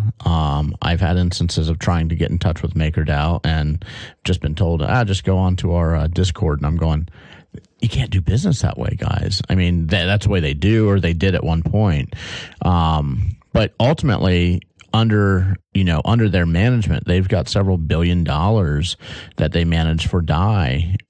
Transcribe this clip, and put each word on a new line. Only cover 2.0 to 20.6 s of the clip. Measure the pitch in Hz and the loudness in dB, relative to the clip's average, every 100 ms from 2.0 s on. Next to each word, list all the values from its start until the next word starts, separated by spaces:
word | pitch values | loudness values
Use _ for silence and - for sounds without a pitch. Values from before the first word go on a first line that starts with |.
| 82 | 0
to | 82 | -2
get | - | -2
in | 85 | -2
touch | 87 78 | -2 -2
with | - | -4
MakerDAO | 82 78 80 76 73 78 85 | -2 -2 -2 -2 0 0 -2
and | 78 78 76 76 - - - - | -2 -2 -2 -4 -8 -16 -18 -10
just | - 90 | -4 -2
been | 73 78 | -2 -2
told, | 85 82 | 0 0
"Ah, | - 123 | 0 0
just | 107 92 - | 0 -2 0
go | 92 | 0
on | 92 90 | 2 0
to | 87 | 0
our, | 85 82 | 0 2
uh, | 82 78 | 0 0
Discord." | 82 92 - 80 73 | 0 -2 0 -2 -2
And | 73 | -2
I'm | 82 | 0
going, | 82 78 80 - - - - - - - | 0 0 -4 -10 -20 -20 -20 -20 -20 -4
"You | 120 | -2
can't | 135 127 | 0 0
do | 95 | 0
business | 82 104 190 143 | 2 2 2 0
that | 67 - | -2 -2
way, | - - | -4 -4
guys." | - - 98 95 - | -2 -2 -2 -4 0
I | 92 | 0
mean, | 87 87 80 | 2 0 0
tha-, | 92 87 | 0 0
that's | 101 101 | 0 2
the | |
way | 95 | 0
they | 73 | 0
do, | 73 92 113 107 | 0 2 2 4
or | 98 | 2
they | 85 | 2
did | 85 92 90 | 0 0 0
at | |
one | 78 82 | 0 -2
point. | 80 101 104 76 65 - - - - - | 0 0 2 0 -2 -8 -14 -14 -14 -4
Um, | 87 87 80 78 73 67 - - _ | 0 2 2 0 0 -2 -2 -4 _
but | 113 98 - | -2 -2 0
ultimately, | 120 160 147 95 92 87 87 87 - _ - | 0 2 0 0 2 2 2 0 -4 _ -4
under, | 110 113 104 101 95 95 98 _ | 0 2 4 2 2 0 -2 _
you | 98 | -2
know, | 92 78 - | 0 0 2
under | 117 110 | 2 2
their | 90 85 | 2 2
management, | 82 117 123 98 - - | 2 2 2 0 0 0
they've | 90 92 | 0 2
got | 92 - | 0 0
several | 104 95 92 | 0 2 0
billion | 78 80 85 87 | 0 0 2 2
dollars | 82 73 92 110 85 73 87 - - - - - | 0 0 2 2 2 0 -2 -6 -14 -18 -12 -4
that | 78 | -2
they | 85 85 | 0 2
manage | 82 80 82 - | 2 2 0 0
for | 92 | -2
Dai. | 78 78 101 104 | 0 2 2 2